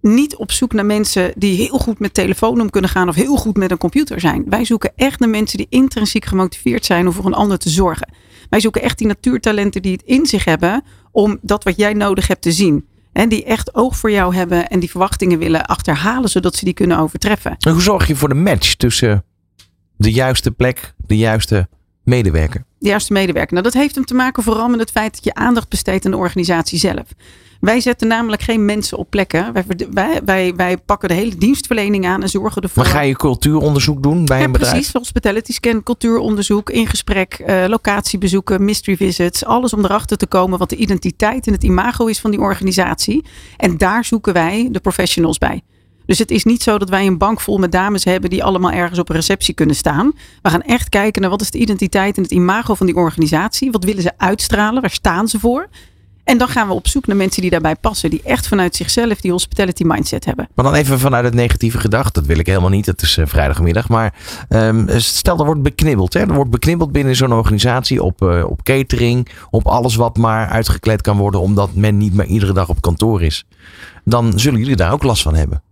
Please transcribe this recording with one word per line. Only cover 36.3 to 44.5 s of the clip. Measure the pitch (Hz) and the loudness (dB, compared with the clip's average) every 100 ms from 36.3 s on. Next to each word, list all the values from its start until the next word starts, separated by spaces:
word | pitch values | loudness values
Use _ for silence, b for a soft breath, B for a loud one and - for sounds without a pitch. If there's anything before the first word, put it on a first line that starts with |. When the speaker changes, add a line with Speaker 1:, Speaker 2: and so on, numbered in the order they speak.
| 208 202 208 208 | -2 0 0 0
Speaker 1:
in | 233 226 | -2 -2
gesprek, | - - 196 185 | -2 -2 -2 -2
eh, | - - 190 185 | -6 -2 0 2
locatiebezoeken, | 226 - 202 - 202 190 196 - 196 | 0 0 -2 -2 -2 0 0 0 0
mystery | 202 214 - 185 | 0 -2 -2 0
visits. | 190 175 175 - | 0 0 -2 -2
Alles | - 233 247 | -2 0 0
om | 214 | 0
erachter | 196 202 - 208 | 0 -2 -2 -4
te | 202 | 0
komen | 190 185 185 | 0 0 -2
wat | 254 | -4
de | - | -2
identiteit | 208 190 180 - 214 254 226 | -2 0 -2 -2 -2 -2 -2
en | |
het | 202 | 0
imago | - 180 226 247 226 | 2 2 0 -2 -2
is | 214 | -2
van | 220 | -2
die | 208 | 0
organisatie. | 202 196 190 185 180 - - 247 - B B B | -2 -2 -2 0 -2 -2 -2 -2 -4 B B B
En | 190 165 | -2 0
daar | 190 220 | 0 0
zoeken | 233 226 - | -2 -2 0
wij | 180 165 | 0 0